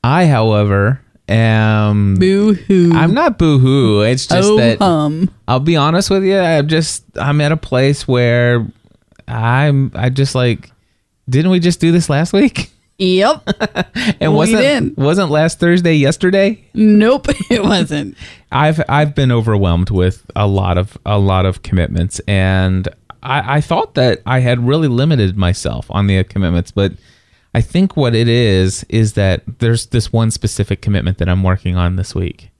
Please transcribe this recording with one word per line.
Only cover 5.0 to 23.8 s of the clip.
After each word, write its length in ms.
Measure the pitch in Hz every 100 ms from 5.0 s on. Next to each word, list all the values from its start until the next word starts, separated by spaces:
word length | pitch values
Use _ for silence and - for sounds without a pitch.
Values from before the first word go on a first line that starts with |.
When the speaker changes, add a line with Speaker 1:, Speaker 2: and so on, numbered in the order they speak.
| 151 156 185 - -
Speaker 1:
I'll 120 | 127
be 160 | 151 165
honest 340 | 143 170 190
with 140 | 196
you. 120 | 190 196
I'm 300 | 175 160 147
just, 360 | 160 156 - _ -
I'm 240 | 139 147
at 120 | 147
a 40 | 156
place 500 | - 127 135 143 -
where 600 | 123 120 120 120 120 110 _ _ _ _ _ -
I'm, 640 | 117 113 123 147 139 135
I 160 | - 123
just, 240 | 131 135
like, 360 | 131 123 - - _ _ _ _ _ -
didn't 200 | 127 175
we 80 | 180
just 220 | 170 170
do 100 | 165
this 200 | 170 160
last 240 | 143 170
week? 360 | 196 262 - - _
<laughs> 40 | _ _
Speaker 2:
Yep. 480 | 185 185 208 302 - - - - 175 - 240 -
Speaker 1:
And 120 | 156
Speaker 2:
We 40 | 156
Speaker 1:
wasn't, 240 | 160 220
Speaker 2:
did. 360 | 277 285 143 -
Speaker 1:
wasn't 340 | 139 180 175
last 300 | 151 160 -
Thursday 340 | 170 180 175
yesterday? 720 | 156 139 - 185 196 196 220 _
Speaker 2:
Nope, 540 | - 214 208 220 277 -
<laughs> 200 | - -
it 140 | 226
wasn't. 540 | 196 196 160 147 107 - - - _
Speaker 1:
I've, 320 | 127 151 160 -
I've 260 | 143 151
been 160 | 143 131
overwhelmed 600 | 120 113 104 95 85 92
with 360 | 98 90 - _
a 140 | - 104
lot 280 | 98 92 87
of, 200 | 95 - -
a 100 | 104
lot 300 | 98 92 95
of 160 | 90
commitments, 580 | - 95 85 85 90 - -
and 600 | 98 95 95 92 92 92 - _ -
I, 360 | 135 139 117 147
I 20 |
thought 340 | - 170